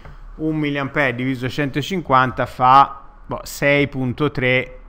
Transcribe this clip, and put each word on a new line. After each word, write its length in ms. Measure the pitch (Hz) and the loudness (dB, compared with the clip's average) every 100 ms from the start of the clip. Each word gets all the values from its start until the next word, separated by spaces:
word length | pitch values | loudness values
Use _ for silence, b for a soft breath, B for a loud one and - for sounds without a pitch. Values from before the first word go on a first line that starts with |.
| B B B - | B B B -8
un 220 | 156 156 | -4 -2
milliampere 580 | 147 143 139 156 135 123 | -2 -4 -4 -2 -2 0
diviso 340 | 127 127 123 | -4 -4 -4
centocinquanta 960 | - 143 147 131 190 151 131 127 120 120 | -4 -2 -2 -4 -6 2 2 2 0 -6
fa, 560 | - 127 135 139 - - - - | 0 6 8 6 0 -20 -20 -12
boh, 140 | 123 | -12
sei 440 | - - 143 143 139 | -10 -2 2 2 2
punto 420 | 131 127 113 147 | -2 -4 -2 -2
tre 500 | 139 127 127 - - | 0 0 0 -2 -10